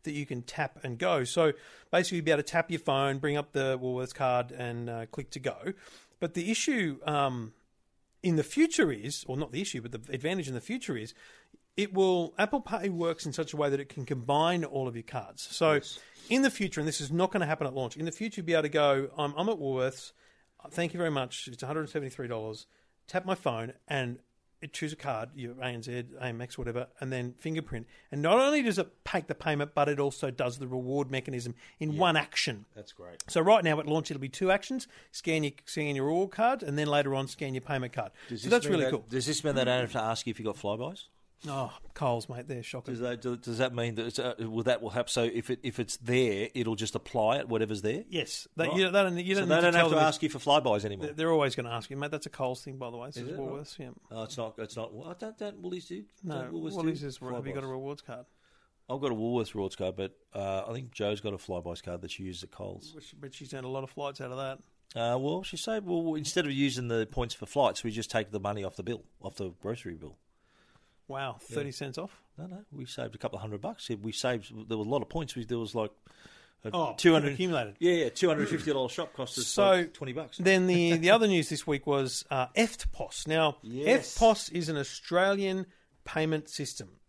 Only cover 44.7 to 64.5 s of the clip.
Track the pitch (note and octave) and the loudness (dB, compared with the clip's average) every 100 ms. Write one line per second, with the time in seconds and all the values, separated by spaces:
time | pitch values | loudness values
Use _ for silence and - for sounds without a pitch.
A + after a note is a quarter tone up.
44.7 | A#2+ A2+ A2+ A#2+ B2 A#2 A#2 A2+ B2 B2 | 2 0 -2 0 2 2 0 -4 -4 -4
45.7 | A#2+ A#2 - A#2 B2+ B2 G2 A2+ C3 A2+ | -4 -4 -4 2 4 4 2 -2 0 0
46.7 | G#2+ G#2+ G#2 - A#2+ G#2+ C#3 A#2+ A2 G#2+ | 0 -2 -4 -4 2 4 2 0 0 0
47.7 | G#2 G#2 D3 A3+ F3 - - - - E3 | 0 -2 -2 -4 -6 -4 -8 -10 -2 0
48.7 | F3 F#3 G3 F#3+ F3 F3+ G3 F3 D#3+ F3 | 2 4 4 4 0 0 2 4 6 8
49.7 | E3+ E3 D#3 D#3 D3+ D3+ C3+ D3 D3 B2+ | 8 6 6 4 4 -2 0 4 6 6
50.7 | G#2 G#2 G2 D3 D3 D#3+ D#3+ C#3 B2 A#2 | 2 0 -6 -8 -2 2 4 4 0 -6
51.7 | A#2 - C3+ D3 D3+ D3 - C3 B2+ - | -8 -8 -8 -6 -6 -10 -4 -4 -4 -10
52.7 | C3 B2 A#2+ B2+ B2 B2 C#3 C3 C#3 C#3+ | -10 -10 -10 -12 -10 -10 -8 -8 -8 -12
53.7 | - B2+ - _ A2+ A2 - A2 A2 G#2+ | -14 -16 -16 _ -10 -8 -6 -8 -6 -10
54.7 | A2+ A2+ G#2+ D#3 F3 A3 A3 G#3 G3+ F3+ | -8 -10 -10 -14 -12 -12 -10 -12 -10 -8
55.7 | F3+ - F3+ G#3 _ F#3 C#3+ B2+ E3 D#3+ | -10 -10 -12 -14 _ -8 -8 -6 -8 -6
56.7 | G3 D#3+ D3+ C#3+ B2 B2+ B2 C3+ C#3 C3+ | -2 -2 -2 -6 -8 -8 -6 -6 -6 -6
57.7 | C3 C3+ C#3+ - A#2+ B2 _ _ _ _ | -8 -8 -12 -14 -16 -16 _ _ _ _
58.7 | _ - C3 C#3 A2+ A#2 A#2+ G#2+ G#2 F#2+ | _ -6 -2 0 0 0 0 0 -2 -4
59.7 | - F#2 F#2+ F#2+ _ _ G#2 G2 F#2+ A2+ | -2 -4 -2 -6 _ _ -6 -4 -4 -4
60.7 | A#2 B2+ - G#2 G#2 G#2+ G2 - F2+ F2 | -10 -10 -2 -2 -2 -4 -6 -6 -6 -6
61.7 | E2+ - F2 F2 - F#2+ F2 - - G2 | -8 -8 -8 -8 -10 -8 -10 -14 -12 -12
62.7 | F#2 - D#3 - D3 C#3+ - C3+ C3+ B2+ | -12 -16 -20 -20 -16 -16 -16 -12 -10 -6
63.7 | C3+ C3 - C#3+ C#3 C3+ C3 C3+ | -6 -6 -6 -6 -6 -8 -6 -6